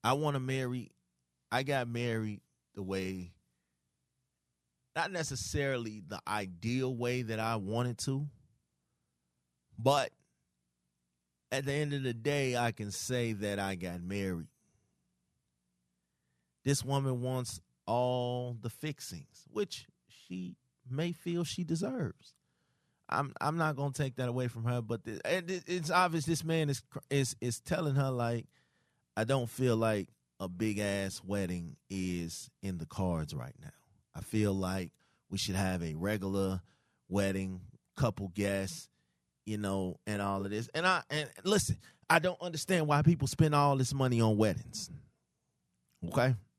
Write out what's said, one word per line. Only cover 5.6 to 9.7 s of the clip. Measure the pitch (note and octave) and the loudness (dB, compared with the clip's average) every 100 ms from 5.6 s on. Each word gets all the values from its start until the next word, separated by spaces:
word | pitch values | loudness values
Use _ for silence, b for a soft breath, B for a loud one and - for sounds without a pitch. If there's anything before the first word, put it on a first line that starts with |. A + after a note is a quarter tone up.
| C#3 C3 A2+ G#2+ | 0 -2 -4 -8
the | E2 G2 - | -10 -8 -4
ideal | G#2+ G2 F2 A2+ B2+ C3 | -4 -4 -4 -2 0 0
way | A#2+ A#2+ B2 | -2 -2 -2
that | A2+ A2 | -2 -2
I | A2+ A2+ | 0 -2
wanted | G2 A2+ B2 A#2 | -2 0 -2 -2
to, | - C3+ D3 - _ _ _ _ _ _ _ _ _ _ _ _ _ | -4 -2 -4 -10 _ _ _ _ _ _ _ _ _ _ _ _ _